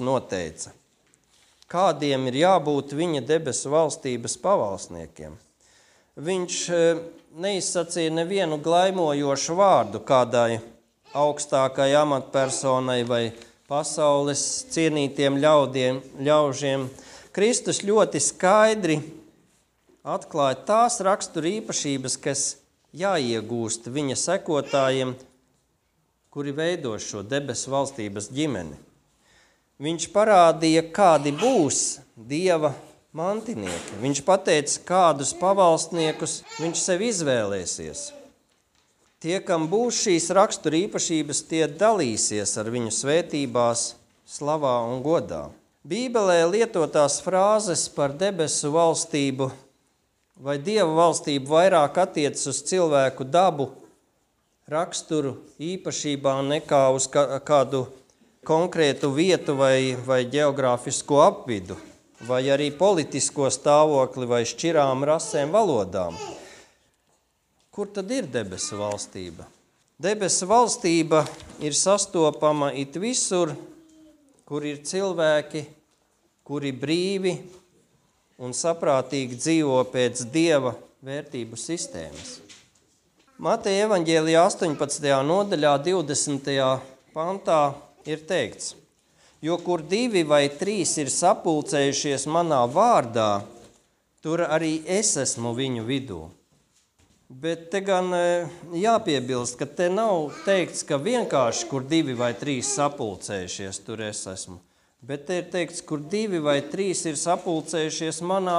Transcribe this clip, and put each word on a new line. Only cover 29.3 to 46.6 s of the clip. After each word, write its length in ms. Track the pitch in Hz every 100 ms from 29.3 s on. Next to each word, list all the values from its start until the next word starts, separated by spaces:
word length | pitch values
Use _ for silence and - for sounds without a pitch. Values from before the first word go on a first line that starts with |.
| _ _ _ _ -
Viņš 280 | 143 165 -
parādīja, 720 | 202 220 196 165 156 160 160 165
kādi 420 | - 190 151 143
būs 680 | 143 233 247 143 - - - -
Dieva 580 | - 113 147 185 165 151 127 - _ _
mantinieki. 880 | 147 180 214 220 160 95 85 - 95
Viņš 220 | 127 143
pateica, 560 | 170 196 214 156 143 -
kādus 480 | - 180 170 143 131
pavalstniekus 1080 | - 180 196 175 160 - 170 156 151 165 - - 151
viņš 240 | 165 160
sev 220 | - 175 233
izvēlēsies. 920 | 190 147 123 101 98 87 - 80 71 - - - _ _ _ _ _ _ _ _ _
Tie, 140 | 160 185
kam 280 | 190 170 156
būs 360 | 202 240 226
šīs 260 | 220 165 165
raksturīpašības, 1120 | 185 214 - 156 156 208 190 - 160 147 135 -
tie 180 | 160 151
dalīsies 880 | 151 214 214 131 107 - 104 98 -
ar 120 | 107
viņu 200 | 123 113
svētībās, 960 | - 135 160 165 151 135 120 120 117 - - _ _ -
slavā 460 | - 147 156 139 120
un 200 | 117 127
godā. 460 | 139 160 98 80 73 - _ _
Bībelē 580 | 143 202 254 233 196 170
lietotās 760 | 170 208